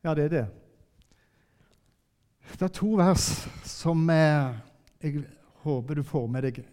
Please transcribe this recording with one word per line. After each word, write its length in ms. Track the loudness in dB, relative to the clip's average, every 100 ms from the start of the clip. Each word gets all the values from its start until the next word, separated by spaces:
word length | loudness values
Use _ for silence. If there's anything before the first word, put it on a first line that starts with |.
ja, 100 | -2
det 140 | 0 0
er 40 | 0
det. 80 | -2 -8 -20 _ _ _ _ _ _ _ _ _ _ _ _ _ _ _ _ _ -20
Det 140 | -6 -6
er 40 | -2
to 140 | 0 4
vers 260 | 6 4 2 -4 -8 -14 -16
som, 400 | -4 0 2 4
eh, 440 | 4 6 4 0 -4 -14 _ _ _
jeg 240 | -6 -6 -8 -16 _ _
håper 340 | -4 -4 -2 -6
du 80 | -2
får 240 | -4 -2
med 160 | -2 -2
deg 160 | -4 -14